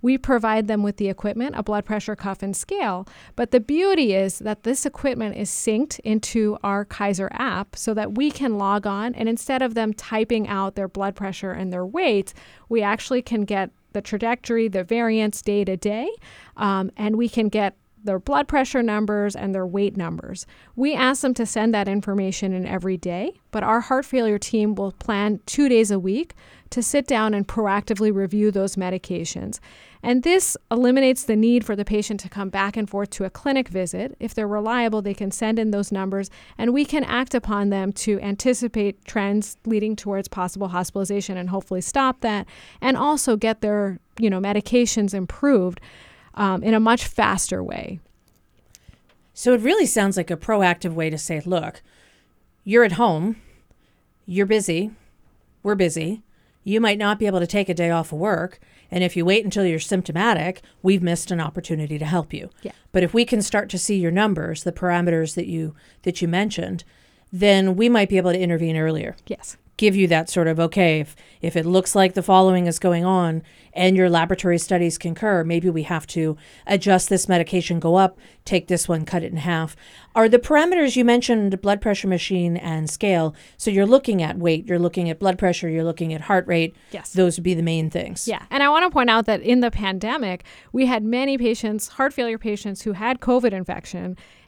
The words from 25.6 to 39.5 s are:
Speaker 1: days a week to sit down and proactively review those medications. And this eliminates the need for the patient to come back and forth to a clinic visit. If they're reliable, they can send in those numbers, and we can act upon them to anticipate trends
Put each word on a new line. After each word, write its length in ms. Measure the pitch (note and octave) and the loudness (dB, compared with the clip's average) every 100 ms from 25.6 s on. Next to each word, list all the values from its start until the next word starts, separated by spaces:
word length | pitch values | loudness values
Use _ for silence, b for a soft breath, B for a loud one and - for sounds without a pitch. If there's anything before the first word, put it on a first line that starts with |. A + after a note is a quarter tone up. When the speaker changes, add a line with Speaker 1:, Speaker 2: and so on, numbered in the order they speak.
| C#4 | 4
Speaker 1:
days 200 | A#3 G#3 | 4 4
a 80 | G3 | 0
week 360 | F#3 A3+ E4+ - b b b | 0 -2 -4 -10 b b b
to 120 | B3 | -6
sit 240 | A3 C#4+ C#4+ | 0 0 0
down 260 | A#3 G#3+ | 0 2
and 140 | G3+ G3 | 0 -2
proactively 640 | A#3 G#3 G3+ - G3+ G#3+ | -2 0 -2 -2 0 0
review 380 | G3 F#3+ G#3 G#3+ | 0 -2 0 2
those 240 | G3 G3 F#3+ | 2 -2 -2
medications. 840 | F3+ F#3 - F3 E3 - - - B B B B | -4 -4 -6 -6 -6 -8 -10 -12 B B B B
And 220 | A#3+ B3+ | 0 0
this 340 | E4 F#4 - - - | 4 2 2 -4 -4
eliminates 540 | A#3 B3 C4 C4 B3+ | 2 4 4 4 2
the 140 | - G#3+ | 0 2
need 260 | A3+ A#3+ | 4 4
for 140 | G#3+ G#3 | 2 -4
the 80 | G3+ | -2
patient 340 | G#3+ G#3 G3+ | -2 -2 -6
to 100 | F#3 | -8
come 200 | G#3 F#3+ | -8 -6
back 260 | G3 G3 A3 | -2 -2 -2
and 140 | G#3 | -4
forth 200 | G3+ G3+ | -4 -6
to 120 | - | -6
a 60 | F#3+ | -8
clinic 400 | - C#4+ C4+ B3+ | -4 -2 0 0
visit. 480 | F#3 F3+ F3+ B3+ - | -4 -4 -6 -8 -8
If 140 | A3 | -8
they're 160 | - G#3 | -4 -4
reliable, 520 | G#3 A3 B3 A#3 G#3+ | -2 -2 0 0 0
they 120 | G3+ | -4
can 180 | G3 G3 | -4 -6
send 260 | - A3 A3+ | -4 -2 0
in 140 | A3 | 0
those 180 | G3+ G3+ | -2 -2
numbers, 400 | G3 F#3+ G3 G3 B B - | -4 -2 -4 -6 B B -4
and 160 | A#3 | 0
we 100 | C4+ | 2
can 220 | C#4+ D4+ - | 0 -2 0
act 280 | A#3+ C4 | -2 -2
upon 360 | B3 G#3+ G3+ G3+ | -2 -2 -2 0
them 240 | G3 F#3+ | 0 -2
to 260 | - - G3+ | -4 -2 -2
anticipate 840 | G3+ G3+ B3+ B3 A#3+ A3+ G3+ - - | -4 -2 0 0 -2 -2 -4 -4 -8
trends 500 | A3 G3 G#3 G#3 | -4 0 -2 -2